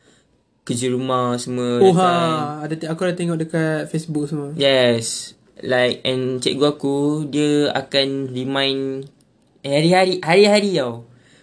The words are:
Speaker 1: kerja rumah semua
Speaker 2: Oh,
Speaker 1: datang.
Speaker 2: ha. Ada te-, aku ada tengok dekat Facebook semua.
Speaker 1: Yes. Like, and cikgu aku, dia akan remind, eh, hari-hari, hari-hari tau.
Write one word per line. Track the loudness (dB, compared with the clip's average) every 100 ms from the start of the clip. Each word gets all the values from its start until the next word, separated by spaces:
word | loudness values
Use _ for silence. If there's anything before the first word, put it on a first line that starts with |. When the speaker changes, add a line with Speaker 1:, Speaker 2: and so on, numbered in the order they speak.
| _ _ _ _ _ _
Speaker 1:
kerja | -8 -4 -2
rumah | -2 -2 0 0
semua | -4 -6 -4 -2 4
Speaker 2:
Oh, | 4
Speaker 1:
datang. | 6 2 2 0 -2 -4 -8
Speaker 2:
ha. |
Ada | -8 -8
te-, | -6
aku | -2
ada | -2 -2
tengok | -4 -2
dekat | -2 -2 -2 -2 -4
Facebook | -6 -4 -4 -4
semua. | -6 -6
Speaker 1:
Yes. | 0 2 4 4 2 -2 -8 -12 _ _ -12
Like, | -2 0 0 0
and | -4 -2 -2 -2
cikgu | -2 0 0
aku, | 0 -2 0 0 -2
dia | -2 0 2 2 2
akan | -2 -2 -2 0 -4 -6
remind, | -6 -2 0 0 -2 -4 -6 -10 _ _ _ _ _
eh, | -2
hari-hari, | 2 4 4 2 0
hari-hari | 2 6 6 4 2 -2
tau. | -4 -8 -16 _ _ _